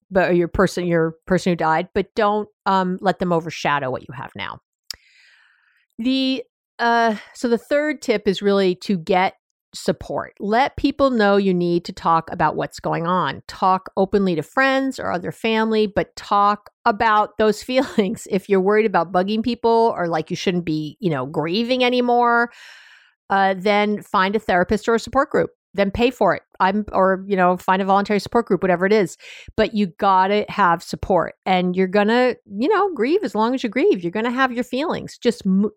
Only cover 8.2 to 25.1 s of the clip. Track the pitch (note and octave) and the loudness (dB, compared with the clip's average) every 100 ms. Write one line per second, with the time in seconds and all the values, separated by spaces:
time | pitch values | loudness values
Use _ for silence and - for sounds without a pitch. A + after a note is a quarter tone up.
8.2 | G#3 F3+ G3+ G3 F#3+ F3+ - F#3+ D#3 F#3 | 0 0 2 2 2 0 -2 -4 0 0
9.2 | F#3+ - _ _ _ - - - - C#3+ | 0 -4 _ _ _ -10 -4 -4 -4 -8
10.2 | - - G3+ A3+ C#4 - C#4 C4+ C#4 A#3+ | -8 -8 -2 0 0 0 -2 2 2 4
11.2 | G3+ G3+ G3 F3+ F3 E3+ - - F3+ E3 | 4 4 2 2 2 0 -2 -6 0 0
12.2 | - - D#3+ - D3 - D#3+ D#3 E3+ F#3 | 0 -2 -2 -2 -6 -6 -6 -4 -2 0
13.2 | C#3+ D3 - - F#3+ F#3 - - F#3+ G3+ | -2 -4 -12 -2 0 0 -2 -2 0 0
14.2 | F#3+ D#3 - - C4+ C4+ C4+ - - F#3 | 0 -2 -4 0 2 2 -2 -4 -4 -4
15.2 | F#3 - A3+ A3 A3 A3 G#3+ G3 - - | -6 -6 -2 0 0 0 0 -2 -4 -6
16.2 | - G3+ G3+ G#3 - _ A#3+ G#3 A3+ G#3+ | -2 2 2 0 -6 _ -2 0 2 2
17.2 | G#3 - A3 G#3 - B3+ C4 - F#3+ A3 | 0 0 0 0 -2 -2 0 -2 -2 -4
18.2 | - F#3 - G3 F#3+ G#3+ G#3+ F#3 E3 F#3 | -4 -4 0 0 2 2 2 0 0 0
19.2 | F#3+ A3 A3 A#3+ A#3 A3+ A3+ - E3+ D#3+ | 0 -2 -2 -2 2 2 2 0 -4 -4
20.2 | - E3+ - F3+ E3+ D#3 D3+ - F#3 C#3 | -4 -4 -2 -2 -2 -4 -6 -6 -4 -4
21.2 | C3 E3 D#3+ G3+ A#3 B3+ B3 B3 B3 A#3+ | -4 -4 -2 -2 0 0 0 0 2 2
22.2 | A#3+ A#3 A#3 - - - - - _ _ | 2 2 0 -6 -20 -20 -20 -20 _ _
23.2 | - G3 G3 F#3+ G3 G#3 G#3 G#3 - G3+ | -4 0 0 0 0 2 0 -2 -2 0
24.2 | F#3+ G#3+ - F3+ F3+ G#3 - A#3 - | 0 0 0 2 2 0 0 -2 0